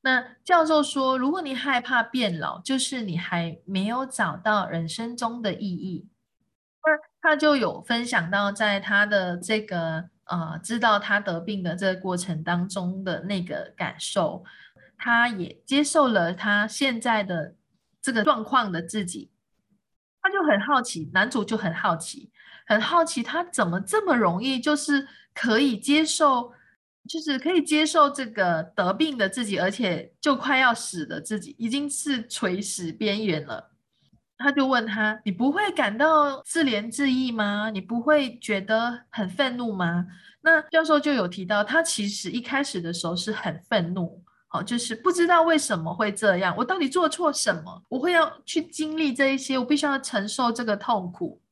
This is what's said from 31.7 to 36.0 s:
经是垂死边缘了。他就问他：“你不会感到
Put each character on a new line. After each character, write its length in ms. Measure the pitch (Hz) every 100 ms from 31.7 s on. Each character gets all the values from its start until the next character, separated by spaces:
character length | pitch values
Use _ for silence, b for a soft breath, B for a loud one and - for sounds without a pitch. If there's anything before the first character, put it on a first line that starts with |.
经 180 | 269 285
是 380 | 285 294 262 220
垂 340 | - 196 185
死 320 | 208 - 170
边 320 | - 214 202
缘 220 | 214 156 143
了。 240 | 117 - _ _ _ _ _ _ _
他 140 | 269
就 160 | 285 262
问 180 | 247
他 360 | 220 208 214 220
：“你 60 | 214
不 220 | 180 254
会 180 | 330 415
感 240 | 349 233
到 460 | 214